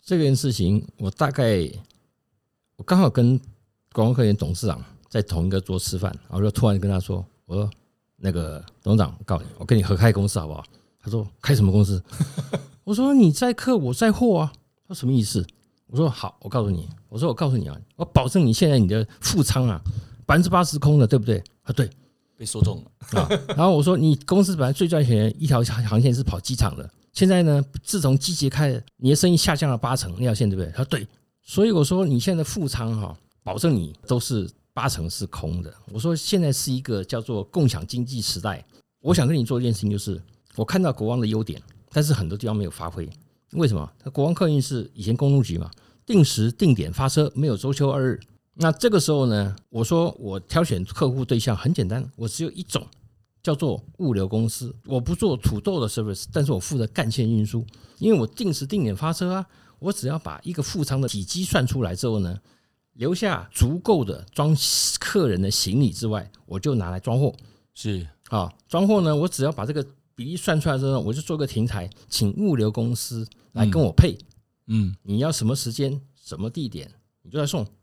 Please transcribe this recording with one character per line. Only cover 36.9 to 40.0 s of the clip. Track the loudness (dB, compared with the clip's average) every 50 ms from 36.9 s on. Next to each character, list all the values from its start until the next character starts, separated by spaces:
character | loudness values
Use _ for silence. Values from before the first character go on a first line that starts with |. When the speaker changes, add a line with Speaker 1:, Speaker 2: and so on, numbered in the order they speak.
| -4 -4 -4
Speaker 1:
叫 | -4 -6 -8
做 | -6 -6 -6 -6 -6
共 | -4 -2 2 2
享 | 2 2 0 -8
经 | -8 -6 -6 -6
济 | -6 -6 -6
时 | -4 -4 -6 -4
代。 | -6 -6 -6 -8 -12 _ _ _ _ _ _ _
我 | _ 2 2
想 | 4 4
跟 | 2 2
你 | 0 0
做 | 0 -2 0
一 | 0
件 | 0 -2
事 | 0
情， | -2 -2
就 | -2
是 | -2